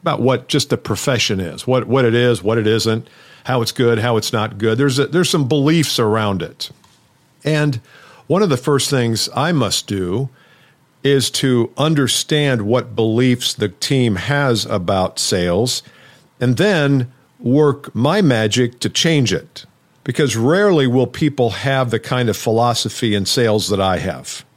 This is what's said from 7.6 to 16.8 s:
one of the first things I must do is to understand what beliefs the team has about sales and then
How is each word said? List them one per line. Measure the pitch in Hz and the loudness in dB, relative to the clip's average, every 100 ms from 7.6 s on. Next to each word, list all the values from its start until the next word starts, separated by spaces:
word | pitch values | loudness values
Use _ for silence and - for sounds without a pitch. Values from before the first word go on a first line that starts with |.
| 151 120 - - - - _ | 0 -2 -10 -20 -20 -20 _
one | 170 | 0
of | 208 | 2
the | 131 | 0
first | - 143 - | 0 0 0
things | 135 117 110 - - | 0 0 -2 -4 -2
I | 151 | 0
must | 170 107 - - | 0 0 -4 -4
do | 101 90 101 135 _ _ _ _ _ _ _ | -4 -2 -4 -4 _ _ _ _ _ _ _
is | 139 139 - | 2 2 2
to | - 139 123 117 - | -2 0 2 0 0
understand | 147 160 127 - - 151 147 123 | 0 2 0 -2 -2 0 0 0
what | 104 123 120 107 | 0 0 -2 -2
beliefs | 113 113 127 123 - | 0 2 2 2 -2
the | - 104 | -4 -4
team | - - 139 120 95 | -4 -2 0 0 0
has | 92 143 139 113 - | -2 0 2 0 -2
about | 104 87 95 92 - | -4 -2 0 -2 -4
sales | - 98 87 87 120 - - - - - _ _ | -2 -2 0 0 0 -4 -10 -20 -20 -20 _ _
and | 123 117 | -2 2
then | 196 180 | 2 2